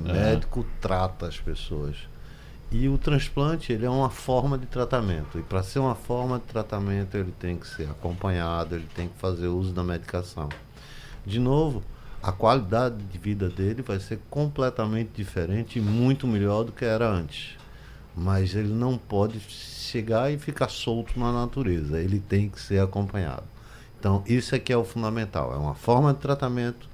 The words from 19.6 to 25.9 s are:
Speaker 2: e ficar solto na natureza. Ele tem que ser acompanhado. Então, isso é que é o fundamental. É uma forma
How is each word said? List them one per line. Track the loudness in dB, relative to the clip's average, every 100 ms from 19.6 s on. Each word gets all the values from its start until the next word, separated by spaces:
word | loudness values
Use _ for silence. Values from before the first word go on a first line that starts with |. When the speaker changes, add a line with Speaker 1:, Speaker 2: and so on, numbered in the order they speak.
| -12 -10 -6 -4 2 2 2
Speaker 2:
e | 0
ficar | -4 -2 -2
solto | -2 -2 -2 0 0
na | 2
natureza. | 2 0 0 2 2 0 0
Ele | 2 0
tem | 2 2 2
que | -2
ser | 0 2
acompanhado. | 2 2 0 0 -2 -4 -10 -16 -18 -18 -18 -2
Então, | 2 4 4
isso | 2 4 -2
é |
que | 2
é | 2
o |
fundamental. | 2 -2 -2 -2 -2 -2 -2
É | -2
uma | -2
forma | -2 4